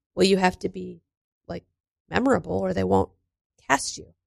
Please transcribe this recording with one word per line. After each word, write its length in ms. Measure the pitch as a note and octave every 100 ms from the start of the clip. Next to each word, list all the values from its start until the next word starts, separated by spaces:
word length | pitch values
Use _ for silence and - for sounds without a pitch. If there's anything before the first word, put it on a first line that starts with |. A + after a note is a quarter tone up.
| _
well, 120 | - F#3+
you 100 | F#3+
have 220 | F#3 -
to 80 | F#3+
be, 320 | F#3 F3+ E3+ _ _ _ _ -
like, 160 | E3+ - _ _ _ -
memorable 440 | G3 C4 G#3 E3 E3+
or 140 | G2
they 100 | E3
won't 260 | F#2 F#2+ - _ _ _ _ _ -
cast 300 | C3+ - -
you. 160 | - _